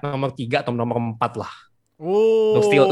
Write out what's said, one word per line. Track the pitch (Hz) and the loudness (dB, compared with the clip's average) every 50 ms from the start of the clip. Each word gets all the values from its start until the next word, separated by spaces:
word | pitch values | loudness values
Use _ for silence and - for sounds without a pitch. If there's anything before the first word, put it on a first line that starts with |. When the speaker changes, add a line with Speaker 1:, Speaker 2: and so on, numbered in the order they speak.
| 143 | -6
Speaker 1:
nomor | 143 139 135 139 127 123 | -6 -4 -4 -4 -6 -6
tiga | - 123 117 147 139 | -8 -4 -2 -2 -2
atau | - 123 120 | -2 -2 -4
nomor | 117 117 120 117 120 | -2 -2 -2 -2 -2
empat | 120 117 110 113 123 117 120 110 | -4 -4 -4 -2 -4 -4 -4 -6
lah. | 95 - - - - _ _ _ _ _ _ | -10 -10 -14 -18 -20 _ _ _ _ _ _
Speaker 2:
Oh, | - 156 175 196 208 226 226 226 220 220 214 | -10 -4 -2 2 2 4 4 4 2 2 2
Speaker 1:
Untuk | 214 214 208 208 | 2 2 2 2
steal, | 202 143 131 131 | 4 4 4 4